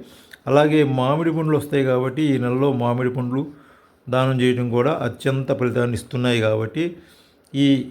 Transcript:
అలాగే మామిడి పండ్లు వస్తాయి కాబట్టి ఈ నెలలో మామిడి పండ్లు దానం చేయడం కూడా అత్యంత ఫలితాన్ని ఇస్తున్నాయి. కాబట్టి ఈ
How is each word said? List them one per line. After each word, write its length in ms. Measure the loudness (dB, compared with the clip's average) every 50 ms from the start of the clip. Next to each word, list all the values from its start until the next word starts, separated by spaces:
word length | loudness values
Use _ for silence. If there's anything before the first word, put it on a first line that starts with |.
| -8 -16 -20 -20 -20 -20 -20 -14 _
అలాగే 380 | 0 2 4 4 4 4 2 2
మామిడి 480 | 2 2 0 0 0 0 0 0 -2 -2
పండ్లు 240 | -2 0 0 0
వస్తాయి 280 | 0 0 0 -2 0 2
కాబట్టి 380 | 2 2 0 0 -2 -2 -2 0
ఈ 160 | 0 0 0
నెలలో 340 | 0 0 0 0 0 0 0
మామిడి 380 | 0 0 0 0 0 -2 -2
పండ్లు 360 | -2 -2 -4 -4 -4 -4 -4 -6 -10 -18 -20 -20 -20 _ _ _ _ _ _ -4
దానం 320 | 0 0 2 2 2 2
చేయడం 300 | 2 2 2 0 -2 0
కూడా 220 | 0 0 2 2 0
అత్యంత 680 | 0 -4 -6 -6 -4 -2 -2 -2 -2 -2 -4 -2 -2
ఫలితాన్ని 360 | -2 -2 0 0 -2 -2 -2
ఇస్తున్నాయి. 460 | -6 -8 -6 -6 -2 0 0 2 2
కాబట్టి 560 | 2 2 0 0 -2 -4 -4 -4 -4 -4 -6 -10 -18 -20 -20 -20 _ _ _ _ _ _ -2
ఈ 340 | 2 4 4 4 2 0 -6